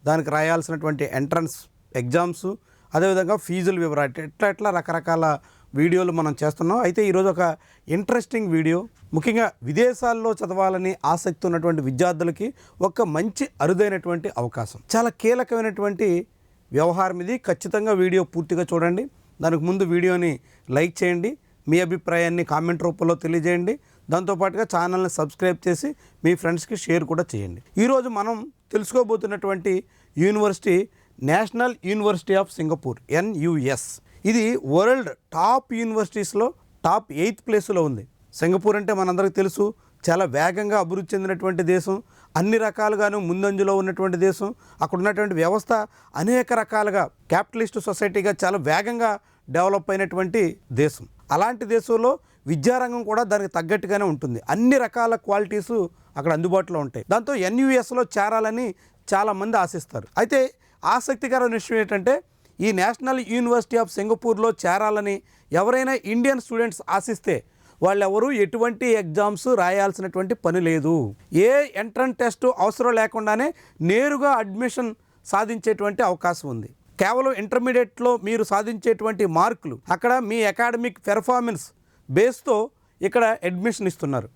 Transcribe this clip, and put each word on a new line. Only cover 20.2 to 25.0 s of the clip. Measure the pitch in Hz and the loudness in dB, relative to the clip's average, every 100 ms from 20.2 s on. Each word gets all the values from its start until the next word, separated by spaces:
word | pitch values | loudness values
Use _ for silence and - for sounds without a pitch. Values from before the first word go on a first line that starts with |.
| 175 135 _ _ - 131 | 0 -2 _ _ -4 0
లైక్ | 170 - | 0 0
చేయండి, | 185 175 196 294 _ _ - | 0 0 -2 -6 _ _ 0
మీ | 165 | 2
అభిప్రాయాన్ని | 180 175 - 170 170 170 170 | 2 -2 -2 0 0 0 -2
కామెంట్ | 156 165 170 175 | -2 0 -2 -2
రూపంలో | - 170 170 | -2 0 0
తెలియజేయండి. | 165 170 160 175 180 285 _ _ - | 0 -2 0 0 0 -4 _ _ -4
దాంతోపాటుగా | 165 185 190 190 180 220 | -2 -2 -2 -2 -2 -2
ఛానల్ని | 175 175 185 | -2 0 0